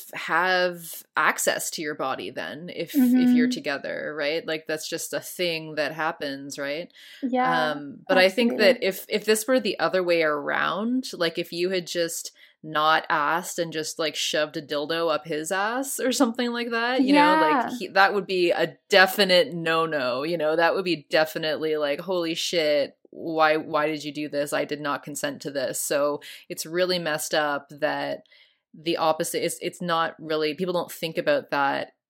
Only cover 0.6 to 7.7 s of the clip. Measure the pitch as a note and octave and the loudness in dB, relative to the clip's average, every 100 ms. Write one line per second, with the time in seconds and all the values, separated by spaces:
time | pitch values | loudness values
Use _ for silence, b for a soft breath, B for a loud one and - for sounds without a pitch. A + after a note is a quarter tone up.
0.6 | F3+ F3 E3 - - - D#3 - - - | 2 -2 -12 -16 -8 0 2 2 0 0
1.6 | - - D3+ D3 C3+ B2 F#2+ B2+ E2 C3 | -4 -6 -6 -4 -4 -4 -8 -8 -8 -8
2.6 | F3 - D#3+ D4 B3 B3+ B3 B3 B3 B3 | -12 -10 -4 2 4 6 6 6 4 0
3.6 | C#3+ C#3 - - - D3+ D3 E3 E3 D#3 | -6 -6 -6 -8 -8 -4 -2 -2 -4 -8
4.6 | - D#3 - E3 - D3 - - F3 D#3+ | -4 -6 -6 -8 -6 -8 -8 -4 -2 -2
5.6 | D#3 D#3 C#3+ D#3+ D#3 E3 D3 C#3 C#3 C#3 | -6 -4 -4 -2 -4 -4 -8 -8 -10 -8
6.6 | C#3 C#3+ F3 B B B C4 B3 B3+ E3 | -6 -6 -8 B B B -4 0 2 2
7.6 | D#3 | 0